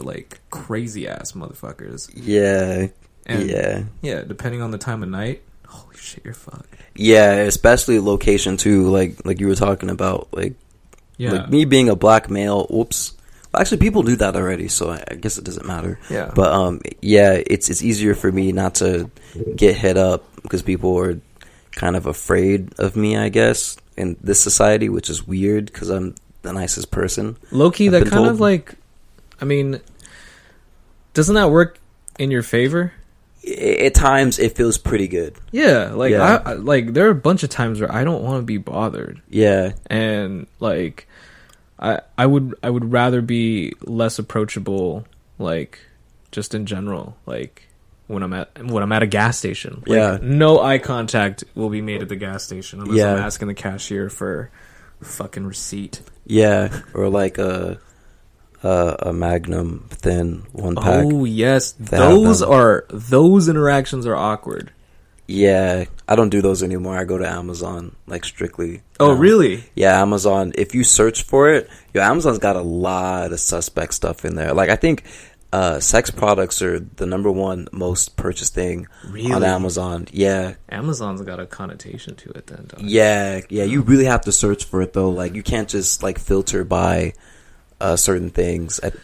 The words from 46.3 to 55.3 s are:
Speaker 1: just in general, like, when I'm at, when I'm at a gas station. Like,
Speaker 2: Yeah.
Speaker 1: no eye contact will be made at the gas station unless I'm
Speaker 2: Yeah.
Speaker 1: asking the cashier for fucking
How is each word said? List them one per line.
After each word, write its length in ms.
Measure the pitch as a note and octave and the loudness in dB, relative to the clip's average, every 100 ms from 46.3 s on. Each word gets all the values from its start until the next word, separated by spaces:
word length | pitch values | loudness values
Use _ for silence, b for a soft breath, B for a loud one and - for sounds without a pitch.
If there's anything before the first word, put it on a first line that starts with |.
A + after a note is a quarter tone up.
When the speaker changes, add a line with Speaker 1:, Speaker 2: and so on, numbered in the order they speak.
Speaker 1:
just 220 | - G#2 | -12 -8
in 120 | G#2+ G#2 | -8 -6
general, 520 | F#2+ G2+ F2+ - A2+ - | -8 -8 -8 -12 -16 -12
like, 380 | A#1+ C2 _ _ _ _ _ - | -10 -12 _ _ _ _ _ -12
when 140 | G2+ | -10
I'm 100 | F#2+ | -8
at, 300 | F#2 - - | -8 -12 -12
when 200 | B2 A2+ | -6 -4
I'm 80 | G2+ | 0
at 120 | A2 | 0
a 40 | A2 | 2
gas 300 | G#2 A2+ A#2+ | 2 0 0
station. 460 | F#2+ - - - - | -6 -8 -12 -12 0
Like, 100 | A2+ | 2
Speaker 2:
Yeah. 200 | G#2 G2 | 2 0
Speaker 1:
no 400 | B2 C#3+ D#3 D#3+ | 0 4 6 6
eye 160 | C3 C3+ | 4 0
contact 640 | - B2 A2+ A#2 G2+ G2 - - | -2 -6 -2 0 -2 -4 -12 -6
will 140 | A2 | -6
be 120 | G#2+ | -4
made 200 | G#2+ G2+ | -6 -8
at 80 | G2 | -8
the 60 | G2 | -10
gas 280 | G2 F#2+ | -10 -10
station 360 | - F#2 - G2 | -12 -12 -14 -14
unless 120 | G2+ A2 | -2 2
I'm 160 | G#2 G2 | 2 2
Speaker 2:
Yeah. 80 | G#2 | -2
Speaker 1:
asking 220 | - G#2 | -6 -8
the 60 | G2+ | -8
cashier 540 | G2 G2 - G2+ G2 | -8 -10 -8 -6 -6
for 420 | - G2 D#2 - b b b b - | -8 -8 -6 -10 b b b b -20
fucking 440 | - - G2+ | -18 -12 -12